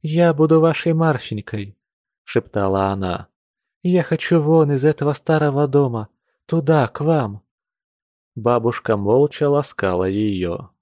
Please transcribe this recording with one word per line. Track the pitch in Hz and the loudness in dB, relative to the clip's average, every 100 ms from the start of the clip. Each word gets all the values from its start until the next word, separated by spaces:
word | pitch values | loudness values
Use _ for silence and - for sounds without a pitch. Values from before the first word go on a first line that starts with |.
Я | 156 160 170 | -2 2 2
буду | 151 156 160 | 4 4 4
вашей | 165 156 170 | 4 0 -2
Марфенькой", — | 160 165 127 - 107 - 107 101 _ _ _ _ _ | 0 0 0 -6 -10 -8 -10 -10 _ _ _ _ _
шептала | - 120 - 104 98 98 98 | -6 -6 -4 -4 0 0 -2
она. | 98 92 87 - _ _ _ _ _ | -2 -6 -8 -12 _ _ _ _ _
"Я | 180 180 | 0 0
хочу | 151 160 - 170 | 0 -4 2 2
вон | 151 165 147 | 4 4 4
из | 139 | 2
этого | 147 151 143 | 0 0 -4
старого | 139 - 156 151 139 147 | -4 -2 0 0 0 0
дома, | 139 135 113 104 _ _ _ | 2 0 -4 -10 _ _ _
туда, | - 165 147 160 120 | -4 -2 2 2 0
к | - | -2
вам". | 147 156 113 101 _ _ _ _ _ _ _ _ _ | 0 0 -2 -10 _ _ _ _ _ _ _ _ _
Бабушка | - 113 120 113 - - | -4 0 2 0 -4 -4
молча | 104 101 123 147 - 147 | -2 2 2 2 0 0
ласкала | 143 143 - 95 90 | 0 -2 -4 -2 0
её. | 92 101 107 95 90 85 - _ | 0 0 -2 -2 -4 -6 -12 _